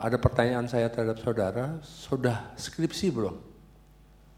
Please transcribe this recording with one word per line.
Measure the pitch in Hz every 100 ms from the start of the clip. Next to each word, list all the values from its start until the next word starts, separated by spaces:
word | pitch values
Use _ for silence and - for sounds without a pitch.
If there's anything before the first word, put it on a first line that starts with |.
ada | 113 120
pertanyaan | 127 - 120 123
saya | 120 120 117
terhadap | 117 113 113
Saudara, | - 110 95 104 135 160
sudah | - - - 135 123 110 - -
skripsi | - - 160 - 190
belum? | 123 98 - - - - - - - - - -